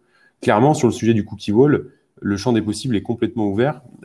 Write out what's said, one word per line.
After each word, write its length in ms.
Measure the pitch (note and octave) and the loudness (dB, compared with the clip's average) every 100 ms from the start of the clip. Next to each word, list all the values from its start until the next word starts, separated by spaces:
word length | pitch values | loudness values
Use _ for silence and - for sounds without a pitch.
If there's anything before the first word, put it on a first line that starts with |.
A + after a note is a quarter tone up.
| _ _ _ _ | _ _ _ _
clairement, 320 | B2 G#2+ C#3 | 0 4 4
sur 140 | D3+ A#2 | 2 0
le 60 | |
sujet 200 | - A2+ | 0 0
du 100 | A2 | 0
cookie 280 | G2+ G2+ - | -2 -10 -2
wall, 400 | G#2 D3 A2 - _ _ _ | 2 4 2 -2 _ _ _
le 160 | G2 G2+ | -4 -2
champ 160 | B2+ | 0
des 80 | A2+ | 0
possibles 340 | G#2 G#2 C3 G2+ | 0 -6 -2 -4
est 60 | |
complètement 460 | F#2+ A2+ A2+ A#2 G#2 | -4 -4 -4 -2 -4
ouvert 340 | G2+ C3+ D3+ - - | 0 -2 -4 -16 -20